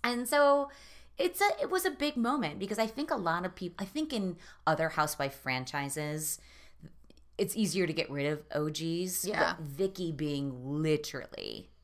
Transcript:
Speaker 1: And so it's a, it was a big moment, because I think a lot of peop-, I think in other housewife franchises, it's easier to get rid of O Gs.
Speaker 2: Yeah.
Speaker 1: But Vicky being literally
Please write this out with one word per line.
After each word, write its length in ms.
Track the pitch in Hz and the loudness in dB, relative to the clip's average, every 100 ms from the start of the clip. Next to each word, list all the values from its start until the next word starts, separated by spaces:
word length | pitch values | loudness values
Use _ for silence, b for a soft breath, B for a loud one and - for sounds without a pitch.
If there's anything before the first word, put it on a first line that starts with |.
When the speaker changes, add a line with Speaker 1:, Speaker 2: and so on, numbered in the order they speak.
Speaker 1:
And 240 | 240 240 254 | 0 -2 2
so 420 | 294 285 277 277 B B B B - | 6 6 6 2 B B B B 0
it's 240 | 349 - | 0 4
a, 80 | 403 - | 2 2
it 80 | 269 | 0
was 140 | 370 370 | 2 0
a 40 | |
big 260 | 285 294 294 | 0 0 2
moment, 420 | 233 285 175 180 | 2 2 0 -2
because 180 | 196 208 | -4 0
I 80 | 226 | 0
think 220 | 220 302 | 0 -2
a 60 | 285 | 0
lot 300 | 170 170 180 | 2 0 -2
of 100 | 185 | -4
peop-, 200 | 180 - | -8 -6
I 60 | 196 | -6
think 280 | 302 311 | -4 -2
in 240 | 254 190 170 B B - | 0 -2 -4 B B 0
other 220 | 160 160 | 2 2
housewife 440 | 160 151 - 139 - | 2 0 2 -2 -2
franchises, 1040 | - 127 127 143 139 151 151 151 156 - B B B B - - - - - - | -2 -2 -2 -4 -2 -2 -2 -2 -4 -6 B B B B -20 -20 -20 -20 -18 -4
it's 180 | 196 - | -2 2
easier 320 | 202 170 175 | 2 2 2
to 60 | |
get 160 | 156 - | 2 -2
rid 140 | 143 143 | 0 0
of 160 | 151 - | 0 -2
O 160 | 147 151 | -2 -2
Gs. 560 | 151 165 170 185 185 180 | -2 -2 -2 -2 -2 -2
Speaker 2:
Yeah. 300 | 208 165 170 | 2 2 0
Speaker 1:
But 80 | 156 | -6
Vicky 460 | 139 196 190 175 | 0 -2 0 -4
being 420 | 143 151 143 139 127 127 147 | -2 -2 0 -2 -4 -4 0
literally 880 | 156 151 147 139 - - 50 57 - - | 4 2 2 -8 -10 -10 -8 -8 -12 -20